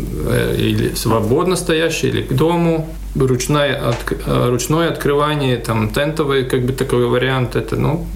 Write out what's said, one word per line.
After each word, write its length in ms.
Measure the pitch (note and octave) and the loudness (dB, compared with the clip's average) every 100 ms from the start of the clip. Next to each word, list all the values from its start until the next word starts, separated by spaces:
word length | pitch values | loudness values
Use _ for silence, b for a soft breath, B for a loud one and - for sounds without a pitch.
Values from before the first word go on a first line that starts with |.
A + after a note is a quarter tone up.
| - - D2+ | -6 -4 -2
э, 260 | B2 A#1 A#1 | 0 0 0
или 380 | A1 G#2+ A#2+ - | 0 0 0 -2
свободно 600 | A2 A2 G#2 C#3+ F3+ F3+ | 0 0 2 2 2 0
стоящий, 520 | - D#3+ E3 D#3 B2 | 0 0 0 0 -2
или 120 | A#2 | -2
к 100 | - | 0
дому. 540 | C3+ D#3+ E3+ E3 D#3+ D#3 - - - | 0 2 2 2 0 -2 -8 -6 0
Ручная 600 | C3 B2 - D3 C#3+ C3 | 2 2 2 2 2 0
отк-, 360 | C#3 A#2+ - - D3 | -2 -2 -4 -4 -2
э, 240 | C3 B2 | 0 2
ручное 400 | B2 - D#3 E3 | 0 0 2 0
открывание, 680 | - C#3 C#3+ D3 D3+ C3 A#2 | 0 0 2 2 0 0 0
там, 320 | A#2 A2 G#2+ | 0 0 0
тентовый, 540 | C#3 D3 D#3 C#3 C3+ | 0 0 0 0 0
как 200 | B2+ C3 B2 | 0 0 0
бы, 80 | |
такой 320 | C3 C3 B2 A#2+ | 0 0 2 2
вариант, 500 | B2 A2+ C3 A#2 - | 2 2 0 0 -2
это, 200 | - B2 | -2 -2
ну, 280 | C3+ E3 E3+ | 0 -2 -4